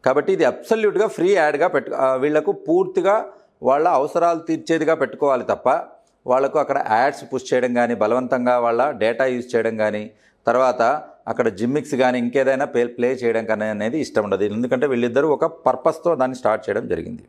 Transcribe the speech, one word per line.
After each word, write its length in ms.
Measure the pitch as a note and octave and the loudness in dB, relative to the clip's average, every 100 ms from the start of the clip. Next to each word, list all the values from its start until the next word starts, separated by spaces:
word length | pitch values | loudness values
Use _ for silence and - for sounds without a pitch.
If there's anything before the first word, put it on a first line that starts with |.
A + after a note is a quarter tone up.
| - | 2
కాబట్టి 240 | C#3 C#3+ F#3+ | 0 0 2
ఇది 80 | C#3 | 2
అబ్సల్యూట్‌గా 540 | B2 - A3+ G#3+ F3 G#3+ - | 0 -2 0 0 0 -2 0
ఫ్రీ 100 | F3 G3 | 2 2
యాడ్‌గా 260 | D3+ D3 F3 | 2 2 0
పెట్టు-, 200 | D3+ A#2 - | 0 -4 -2
ఆ, 40 | C3+ C3 | 0 2
వీళ్ళకు 280 | C#3+ D3+ D3+ G3+ - | 0 0 0 -4 0
పూర్తిగా 500 | E3+ F#3+ - F3 G#3+ - - _ _ A#2+ | 0 2 0 2 0 -2 -16 _ _ 0
వాళ్ళ 200 | C#3 E3 D3 | 2 2 2
అవసరాలు 420 | D3+ F3 E3+ E3+ E3 | 0 0 0 0 -4
తీర్చేదిగా 480 | D#3+ - E3 D#3 D#3+ | -6 -2 0 0 0
పెట్టుకోవాలి 440 | C3+ - C#3+ C3 - | -2 0 0 0 0
తప్ప 180 | G#2 B2+ D#3 - - _ _ - | 0 0 0 -4 -18 _ _ 0
వాళ్ళకు 260 | B2+ C#3 D#3 | 0 2 0
అక్కడ 160 | C3+ C#3 - | -2 -2 0
యాడ్స్ 280 | A2 C3+ C#3 - | 2 2 -2 -8
పుష్ 140 | C3 - | -8 0
చేయడం 220 | C3 B2 A#2+ | 0 2 0
కానీ, 160 | A#2+ A#2 | 0 2
బలవంతంగా 540 | G#2+ A#2+ B2+ C3 B2 B2 | 2 0 0 -2 2 2
వాళ్ళ 180 | A#2 A#2 C#3 B2 | 2 2 0 0
డేటా 220 | G#2+ A#2 C3 | -2 0 -2
యూజ్ 140 | B2 A#2+ | -2 -2
చేయడం 220 | A#2 A2+ A2 | 0 0 0
కానీ, 180 | G#2+ G#2 G#2+ _ _ _ - | -2 -2 -10 _ _ _ 0
తర్వాత 340 | A#2+ C3 A#2+ A#2 D3+ - - - | 2 2 2 2 0 -6 -18 -10
అక్కడ 160 | - A#2 F#2 | 0 0 0
జిమ్మిక్స్ 360 | A#2+ C#3+ C#3 C#3 | -2 -2 -4 0
కానీ 160 | B2+ B2 | 2 2
ఇంకేదైనా 420 | A#2+ C3+ C3 C3 C#3+ | 0 0 2 0 0
ప్లే, 100 | A#2+ A#2+ A#2+ | 0 -2 0
ప్లే 140 | A#2+ A#2+ | -2 0
చేయడం 220 | A#2 A2+ A2 | -2 -2 -2
కానీ 160 | G#2+ G#2+ | -2 -2
అనేది 240 | G#2 G#2+ D3+ | -4 -4 -4
ఇష్టం 200 | C#3 - G#2 | -2 -2 0
ఉండదు. 160 | G2 G#2 G#2+ | 0 0 -2
ఎందుకంటే 300 | B2 B2+ C#3+ | -2 0 0
వీళ్ళిద్దరూ 360 | B2 A#2+ A#2 D#3 C3+ | 0 0 0 2 0
ఒక 80 | D#3+ - - | -2 -2 -2
పర్పస్‌తో 440 | B2+ E3 D#3+ E3+ D#3 | 0 -2 0 -2 0
దాన్ని 160 | C3 B2+ | -2 -2
స్టార్ట్ 240 | - A2 - | -2 -2 -2
చేయడం 200 | G#2 B2 | -4 -2
జరిగింది. 320 | E2+ E2 D#2 | -6 -6 -14